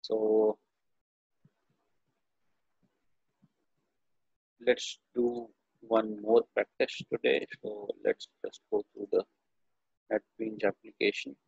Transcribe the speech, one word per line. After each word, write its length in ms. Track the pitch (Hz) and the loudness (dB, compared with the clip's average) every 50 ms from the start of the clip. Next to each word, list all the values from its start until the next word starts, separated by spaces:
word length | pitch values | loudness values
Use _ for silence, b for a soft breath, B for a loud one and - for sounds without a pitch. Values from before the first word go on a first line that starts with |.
So 560 | - - 110 110 107 107 107 110 110 107 104 _ _ _ _ _ _ _ _ _ _ _ _ _ _ _ _ _ _ _ _ _ _ _ _ _ _ _ _ _ _ _ _ _ _ _ _ _ _ _ _ _ _ _ _ _ _ _ _ _ _ _ _ _ _ _ _ _ _ _ _ _ _ _ _ _ _ _ _ _ _ _ _ _ _ _ _ _ _ _ _ _ 120 | -4 -4 -2 0 2 4 4 4 4 4 0 _ _ _ _ _ _ _ _ _ _ _ _ _ _ _ _ _ _ _ _ _ _ _ _ _ _ _ _ _ _ _ _ _ _ _ _ _ _ _ _ _ _ _ _ _ _ _ _ _ _ _ _ _ _ _ _ _ _ _ _ _ _ _ _ _ _ _ _ _ _ _ _ _ _ _ _ _ _ _ _ _ 2
let's 340 | 123 120 - - - - _ _ _ _ | 2 2 2 0 -12 -12 _ _ _ _
do 320 | 127 120 120 120 120 117 110 _ _ _ _ _ _ | -2 0 0 -2 -4 -10 -12 _ _ _ _ _ _
one 400 | 117 113 113 110 110 110 107 104 | -4 0 2 2 2 0 -6 -8
more 220 | 104 107 113 117 113 _ _ | 0 4 4 4 4 _ _
practice 460 | - 104 _ _ _ 131 - - - - _ | -2 -2 _ _ _ -2 -2 -2 -14 -8 _
today. 340 | - 117 - 127 135 143 - - - - - | -8 -2 0 2 2 2 0 -6 -14 -14 -12
So 240 | 110 104 104 104 101 - - 101 | -12 -10 -10 -10 -12 -12 -4 -2
let's 240 | 104 101 _ - _ _ _ - | -2 -2 _ -6 _ _ _ -14
just 160 | - - - _ _ | -14 -14 -16 _ _
go 120 | - 104 104 _ _ | -4 -4 -4 _ _
through 140 | 107 104 101 | -14 -8 0
the 120 | - 95 98 _ _ _ _ _ _ _ _ _ _ _ _ _ _ _ _ _ | 0 0 0 _ _ _ _ _ _ _ _ _ _ _ _ _ _ _ _ _
NetBeans 520 | 110 104 _ _ _ _ 113 110 107 104 107 | -4 -4 _ _ _ _ -8 -8 -6 -2 -2
application. 680 | 98 95 _ _ - - _ - 104 - - - 135 - _ _ | -2 -2 _ _ -20 -6 _ 0 0 0 -2 -10 -12 -16 _ _